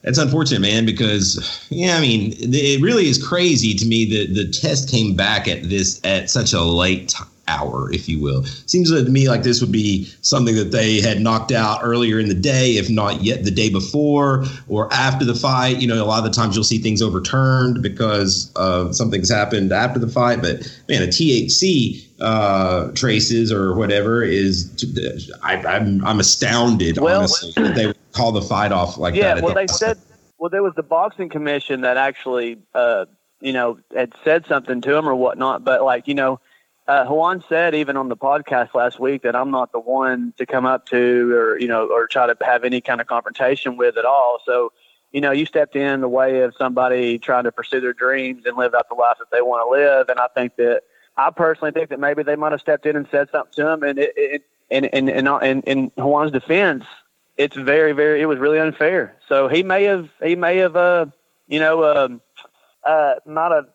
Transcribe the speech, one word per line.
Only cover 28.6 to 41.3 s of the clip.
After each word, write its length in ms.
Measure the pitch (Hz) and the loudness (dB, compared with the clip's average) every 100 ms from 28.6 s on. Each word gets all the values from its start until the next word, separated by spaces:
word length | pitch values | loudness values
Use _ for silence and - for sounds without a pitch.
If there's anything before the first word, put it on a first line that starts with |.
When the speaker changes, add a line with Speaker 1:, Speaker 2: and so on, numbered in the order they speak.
| 104 | 0
Speaker 1:
off 260 | 98 87 - | 0 -2 -2
like 180 | 85 85 | -2 0
Speaker 2:
yeah, 180 | 202 | 2
Speaker 1:
that. 100 | 170 | 2
Speaker 2:
well, 120 | 165 190 | 0 0
they 120 | 190 | -2
said, 300 | - 220 220 _ _ _ _ | -2 -2 -4 _ _ _ _
well, 120 | 170 | -4
there 140 | 196 | -2
was 120 | 196 165 | -2 -2
the 80 | |
boxing 440 | 151 165 208 190 180 | -2 0 0 -4 -8
commission 540 | 156 147 143 - 135 | -6 -4 -4 -4 -2
that 160 | 127 127 | 0 0
actually, 640 | 139 135 131 127 117 113 _ | 0 -4 -4 -4 -4 -8 _
uh, 320 | 127 120 107 92 _ _ _ | 0 2 0 -4 _ _ _
you 100 | 135 | -6
know, 280 | 131 120 113 _ | -2 -2 -4 _
had 200 | 131 120 - | -6 -6 -4
said 220 | - 165 165 | 0 0 2
something 320 | 143 123 123 | -4 -2 -4
to 140 | 123 147 | 0 0
him 140 | 156 | 0
or 60 | 127 | 0
whatnot. 500 | 127 - 131 120 123 | 0 0 -2 -2 0
But, 180 | 127 | 2
like, 240 | 135 123 131 | 2 0 -2
you 60 | |
know, 260 | 143 131 131 _ _ _ _ - | -2 -2 -2 _ _ _ _ 0
uh, 180 | 139 127 | 0 2
Juan 380 | 151 165 185 - | 2 0 -2 -2
said 260 | 165 170 | 0 2
even 240 | 151 143 135 | 0 -2 -4
on 120 | 131 | -4
the 80 | 117 | -4
podcast 580 | 135 147 147 131 120 127 | 0 0 0 -2 0 0
last 240 | 123 - | -2 -2
week 240 | 131 139 | -4 -2
that 120 | 120 123 | -2 -2
I'm 140 | 135 | -2
not 200 | 135 123 | -2 -2
the 80 | 117 | -6
one 540 | 117 131 131 123 120 - | -2 -2 0 -2 -4 -6
to 80 | 127 | -4
come 200 | 131 127 | -2 0
up 200 | 127 - | -2 -2
to 440 | 123 123 123 120 | 0 2 2 2